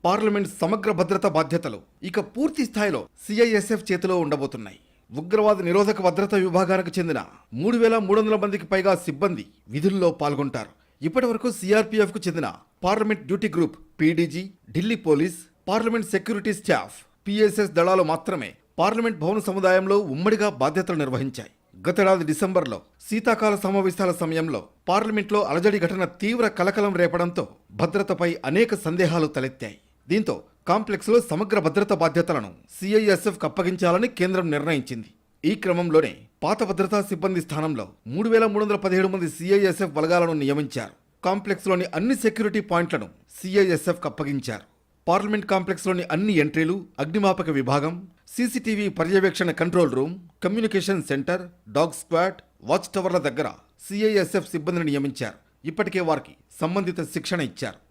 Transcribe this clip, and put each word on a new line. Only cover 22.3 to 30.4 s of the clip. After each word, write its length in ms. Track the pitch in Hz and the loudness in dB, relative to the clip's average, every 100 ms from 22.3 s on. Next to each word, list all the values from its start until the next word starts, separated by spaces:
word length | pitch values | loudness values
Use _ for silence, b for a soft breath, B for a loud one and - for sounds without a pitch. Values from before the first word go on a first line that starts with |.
| 151 190 180 143 101 - _ - | 0 2 0 0 -6 -12 _ -6
శీతాకాల 460 | 220 220 220 220 202 | -2 0 2 2 0
సమావేశాల 560 | 190 196 190 180 185 175 | 0 0 0 0 -2 0
సమయంలో 400 | 165 160 160 120 78 _ - | -2 -2 -2 -4 -8 _ -2
పార్లమెంట్లో 520 | 190 220 214 202 208 190 | 0 0 -2 0 0 0
అలజడి 280 | 151 190 202 | 2 2 2
ఘటన 260 | 165 190 175 - | 0 -2 -4 -2
తీవ్ర 240 | 202 240 220 | -4 0 0
కలకలం 460 | 208 180 202 202 175 | 2 0 2 0 2
రేపడంతో 440 | 175 170 175 175 123 - _ 104 | 2 2 -2 -4 -8 -12 _ -4
భద్రతపై 480 | 156 196 202 180 170 170 | -2 0 -2 0 -2 -2
అనేక 300 | 131 165 233 | -2 0 2
సందేహాలు 520 | 202 160 175 175 170 156 | 0 -4 0 2 2 0
తలెత్తాయి. 500 | 151 131 131 110 104 _ _ - | -2 -6 -8 -14 -14 _ _ -2
దీంతో 260 | 190 196 95 | -2 0 -6